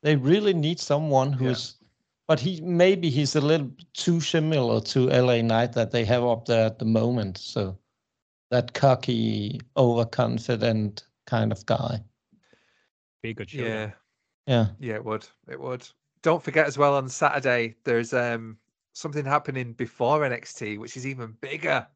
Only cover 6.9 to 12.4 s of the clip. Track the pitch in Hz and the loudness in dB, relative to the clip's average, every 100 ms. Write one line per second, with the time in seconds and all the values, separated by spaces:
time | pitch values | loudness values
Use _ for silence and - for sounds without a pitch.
6.9 | 113 117 123 101 92 - - 95 92 _ | 2 2 0 -4 -8 -8 -4 -4 -6 _
7.9 | _ _ _ _ _ _ 123 120 - 139 | _ _ _ _ _ _ -2 -2 2 2
8.9 | 127 - 117 110 107 104 - - - 123 | 2 0 -2 0 -2 -4 -8 -8 2 2
9.9 | 117 117 - 120 117 - 117 117 110 107 | 4 0 0 -2 -2 -2 -2 0 0 -2
10.9 | 101 _ _ - 117 110 104 - 117 123 | -6 _ _ -4 -2 0 -2 -2 -2 -2
11.9 | 120 - _ _ _ | -6 -8 _ _ _